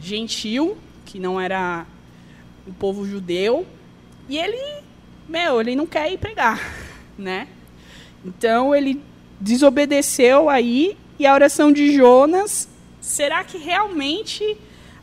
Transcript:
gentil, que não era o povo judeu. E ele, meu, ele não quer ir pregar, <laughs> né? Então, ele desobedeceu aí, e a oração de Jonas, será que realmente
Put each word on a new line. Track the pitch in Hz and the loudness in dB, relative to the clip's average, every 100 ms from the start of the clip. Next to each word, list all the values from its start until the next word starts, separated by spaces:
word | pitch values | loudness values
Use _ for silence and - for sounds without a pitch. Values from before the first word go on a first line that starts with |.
gentil, | 170 214 226 - 214 247 339 427 - - | -12 -10 -8 -10 -6 -4 -4 -6 -16 -20
que | - 190 | -20 -10
não | 185 185 | -6 -6
era | 185 190 180 170 165 - - - - - - - 190 | -4 -4 -6 -8 -12 -20 -20 -20 -20 -20 -20 -20 -20
o | |
povo | 185 196 202 196 | -8 -6 -6 -8
judeu. | 202 175 175 202 294 370 - - - - - - | -10 -6 -4 -2 -2 -6 -16 -20 -20 -20 -20 -10
E | 294 | -8
ele, | 381 494 571 587 - - - - - | -6 -8 -10 -14 -20 -20 -20 -20 -10
meu, | 330 339 233 | -6 -2 -2
ele | 226 262 | -2 -4
não | 339 | -4
quer | 320 311 | -4 -6
ir | 370 | -6
pregar, | 415 427 240 220 - - - | -8 -4 -2 -2 -8 -16 -20
<laughs> | - - - | -20 -20 -14
né? | 190 185 277 - - - - - - - | -10 -8 -10 -16 -20 -20 -20 -20 -20 -20
Então, | 185 - 226 233 269 | -20 -4 0 0 2
ele | 285 269 277 - - - - | 2 0 -4 -10 -20 -20 -8
desobedeceu | 196 247 285 269 285 285 - - 247 277 311 | -2 4 4 4 2 0 0 2 4 6 4
aí, | 269 240 247 370 - - - | 2 2 0 0 -4 -12 0
e | 277 | 4
a | |
oração | 277 285 - 294 | 6 4 4 4
de | 294 294 | 4 4
Jonas, | 285 247 254 294 370 415 - - - - - | 6 8 8 6 2 -2 -6 -10 -16 -20 -16
será | - - 285 339 | -10 -4 -4 -4
que | 370 359 | -6 -10
realmente | 302 359 427 320 277 370 - - 427 427 - - - - | -4 -2 -2 -4 -4 -6 -8 -6 -6 -6 -14 -20 -20 -12